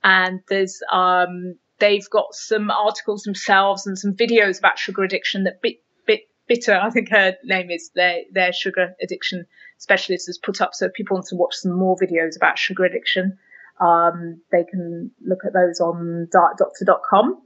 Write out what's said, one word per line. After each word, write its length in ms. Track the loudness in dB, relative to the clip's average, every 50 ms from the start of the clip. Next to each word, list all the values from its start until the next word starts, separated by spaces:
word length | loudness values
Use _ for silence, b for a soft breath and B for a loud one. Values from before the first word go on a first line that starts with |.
| 4
And 360 | 4 4 4 4 0 -2 -6 _ _
there's, 320 | 0 0 0 -2 -4 -12 -6 -2
um, 640 | 2 2 4 4 4 2 2 0 -2 -10 -10 -12 -12 _ _ _ _ _
they've 300 | 2 4 4 2 -2 0
got 240 | 0 0 0 0 -8
some 360 | -16 -6 -4 -4 -2 -2 -2
articles 520 | -2 0 0 -2 -2 -2 -6 -6 -6 -6
themselves 640 | -6 -8 -8 -8 0 2 4 4 4 2 0 -2 -4
and 120 | -8 -8 -4
some 140 | -4 -6
videos 460 | -2 0 0 2 4 4 4 2 0 2
about 200 | 0 0 0 0
sugar 240 | -6 -6 -4 -4
addiction 420 | -4 -2 -2 -4 -4 -4 -4 -2 -2
that 180 | -2 -4 _
Bit, 140 | -4 -4 -4 _ _ _ _ _ _
Bit, 220 | 0 0 0 _ _ _ _ _
Bitter, 300 | _ 0 0 2 2 2
I 140 | 2 2 0
think 180 | 0 -2 -2 2
her 280 | 2 4 4 4 0 -2 -4
name 260 | -4 -2 -2 -2 -4
is, 200 | -8 -10 -10 -8 _
their, 260 | 0 2 2 2 -2 -6 _
their 220 | -2 0 0 0
sugar 420 | 0 -2 -6 -4 -2 -2 -2 -2 -2 _
addiction 460 | -8 -8 -8 -8 -6 -6 -6 -8 -10 B B B B B B B
specialist, 480 | -2 0 0 0 0 -2 -4 -4 -4
has 100 | -10 -14
put 240 | -10 -8 -8 -2 -2
up. 140 | -2 -4 -2
So 120 | -4 -4
if 60 | -4
people 240 | -4 -6 -6 -4 -4
want 120 | -4 -4 -8
to 80 | -2
watch 180 | -2 -2 -2 -2
some 180 | -4 -4 -2
more 240 | 0 0 2 2 2
videos 400 | 0 0 0 0 -2 -2 -2 -2
about 220 | 0 0 0 0 0
sugar 260 | -4 -4 -2 0 0
addiction, 540 | 0 0 -2 -4 -2 -2 0 0 -2 -4 B B B B B B B B _
um, 640 | 2 4 4 6 4 2 0 -2 -10 -12 -12 -14 _ _
they 120 | 0 0 0
can 480 | 0 -6 -8 -6 -6 -8 -10 -10 -12 _ _ -4
look 160 | -4 -4 -2 -4
at 60 | -2 2
those 260 | 2 2 2 2 0
on 480 | -2 -2 -2 -4 -6 -6 -6 -6 -6 2
diet 280 | 4 4 4 4 2 0
doctor 260 | -2 -2 -2 -2 2
dot 160 | 2 2 2 2 2
com. 320 | 4 4 4 4 0 -4 _